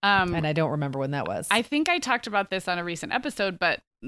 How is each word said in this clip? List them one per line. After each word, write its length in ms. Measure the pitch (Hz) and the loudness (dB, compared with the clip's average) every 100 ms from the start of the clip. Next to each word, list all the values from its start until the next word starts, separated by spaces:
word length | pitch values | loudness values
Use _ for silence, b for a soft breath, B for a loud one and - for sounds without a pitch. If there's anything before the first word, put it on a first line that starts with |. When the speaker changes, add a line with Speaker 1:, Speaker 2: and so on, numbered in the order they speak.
Speaker 1:
Um, 320 | 202 202 180 | 4 4 4
Speaker 2:
And 120 | 170 156 | 2 2
I 60 | |
don't 180 | 151 156 | 2 2
remember 280 | 151 143 135 | 2 -2 -2
when 140 | 135 | -2
that 140 | 143 92 | -2 -2
was. 220 | 92 - | -4 0
Speaker 1:
I 120 | 214 | 0
think 260 | 226 294 311 | 2 0 2
I 100 | 349 | 0
talked 280 | 254 240 233 | 0 -2 0
about 240 | 202 196 | -2 0
this 180 | 190 180 | -4 -2
on 100 | 175 | -4
a 60 | |
recent 280 | 175 170 - | -2 -6 -2
episode, 440 | 247 269 - 196 175 | -2 -2 -2 -2 0
but, 220 | 175 143 _ _ | 0 0 _ _